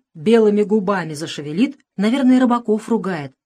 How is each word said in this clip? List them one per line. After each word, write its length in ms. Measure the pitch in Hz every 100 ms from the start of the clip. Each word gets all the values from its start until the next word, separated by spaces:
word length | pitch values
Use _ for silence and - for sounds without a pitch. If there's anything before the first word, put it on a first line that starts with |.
| _
белыми 480 | 160 170 233 214 208
губами 520 | 196 214 190 190 160
зашевелит, 640 | 147 156 - 147 170 285 - _ -
наверное, 420 | 208 285 254 254
рыбаков 500 | 247 233 214 214 -
ругает, 460 | 220 185 165 135 -